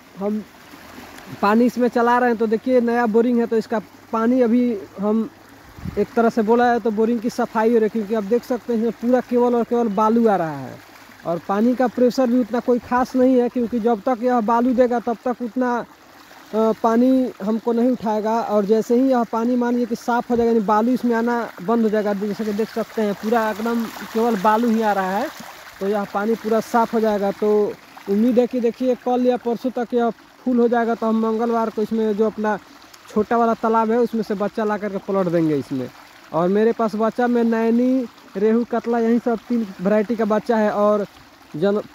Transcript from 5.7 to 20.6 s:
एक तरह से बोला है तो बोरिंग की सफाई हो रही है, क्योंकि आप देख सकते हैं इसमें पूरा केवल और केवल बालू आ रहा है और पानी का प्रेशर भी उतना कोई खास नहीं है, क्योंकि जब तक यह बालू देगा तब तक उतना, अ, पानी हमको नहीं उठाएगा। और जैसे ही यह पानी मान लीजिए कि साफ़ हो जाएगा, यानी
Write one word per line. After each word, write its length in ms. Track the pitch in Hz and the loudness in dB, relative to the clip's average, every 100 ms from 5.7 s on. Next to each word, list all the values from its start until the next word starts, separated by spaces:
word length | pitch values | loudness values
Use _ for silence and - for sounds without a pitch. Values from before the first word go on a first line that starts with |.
| - - 202 | -16 -8 -4
एक 100 | 202 | -2
तरह 160 | - 226 | 2 2
से 120 | 233 | 2
बोला 300 | 208 240 240 | 2 2 2
है 80 | 240 | 2
तो 120 | 226 | 0
बोरिंग 280 | 208 226 240 | 0 0 0
की 100 | 220 | -4
सफाई 400 | - 226 226 226 | -4 -4 0 2
हो 60 | 233 | 2
रही 80 | |
है, 60 | 214 | 2
क्योंकि 240 | 226 196 | -2 -4
आप 100 | 220 | -4
देख 200 | 196 240 | -2 -2
सकते 300 | - 247 - | -2 -6 -4
हैं 60 | 233 | -2
इसमें 120 | 233 | -2
पूरा 300 | - 233 254 | -2 0 0
केवल 340 | - 247 247 240 | 2 0 2 0
और 80 | |
केवल 240 | 226 240 233 | 0 0 0
बालू 400 | 196 220 233 226 | 0 2 4 4
आ 80 | 190 | 2
रहा 220 | 160 143 | -2 -6
है 180 | 123 117 - - - - - | -12 -14 -20 -20 -20 -10 -6
और 160 | 170 - | -4 -2
पानी 280 | 196 233 247 | 0 2 2
का 120 | 247 | 0
प्रेशर 400 | 247 247 - 254 | 2 2 2 2
भी 120 | 247 | 2
उतना 200 | 214 240 | 0 -2
कोई 200 | 262 240 | 0 -2
खास 360 | - 247 262 254 | 0 -2 0 2
नहीं 260 | 254 254 | 4 4
है, 80 | 240 | 2
क्योंकि 300 | 254 226 240 | -2 -2 -2
जब 220 | 220 220 | 0 0
तक 160 | 262 240 | -2 -2
यह 180 | 247 247 | 0 0
बालू 320 | 214 233 247 | 2 2 2
देगा 260 | 240 247 240 | 2 2 0
तब 180 | 240 226 254 | -4 -4 -4
तक 100 | 233 | -4
उतना, 440 | 240 254 247 240 - - - - - - - | -6 -4 -2 -2 -6 -16 -20 -20 -20 -20 -6
अ, 180 | 214 220 214 | 0 0 2
पानी 480 | 226 233 254 262 254 - | 2 4 4 2 0 -4
हमको 280 | 196 226 240 | -4 -2 -2
नहीं 160 | 233 247 | 0 0
उठाएगा। 520 | 247 214 214 214 226 | 0 -2 -2 -2 -2
और 240 | - 208 196 | 0 0 2
जैसे 300 | 220 208 240 | 0 2 2
ही 140 | 269 | 2
यह 140 | 247 | 2
पानी 320 | 226 226 233 247 | 0 -2 -2 0
मान 160 | 240 | 0
लीजिए 140 | 240 233 | -2 -2
कि 100 | 233 | -4
साफ़ 340 | - 240 240 | -4 -2 0
हो 60 | 233 | 0
जाएगा, 160 | 233 | 2
यानी 140 | 233 | 2